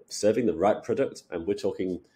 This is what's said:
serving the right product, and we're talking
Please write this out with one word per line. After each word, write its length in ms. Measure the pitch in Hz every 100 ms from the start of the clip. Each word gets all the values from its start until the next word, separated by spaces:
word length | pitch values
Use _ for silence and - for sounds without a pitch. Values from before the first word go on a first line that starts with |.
| -
serving 380 | - 104 110 113
the 100 | 80
right 260 | 95 -
product, 420 | - 117 135 - -
and 160 | 87 85
we're 60 |
talking 480 | 104 101 - 92 90 -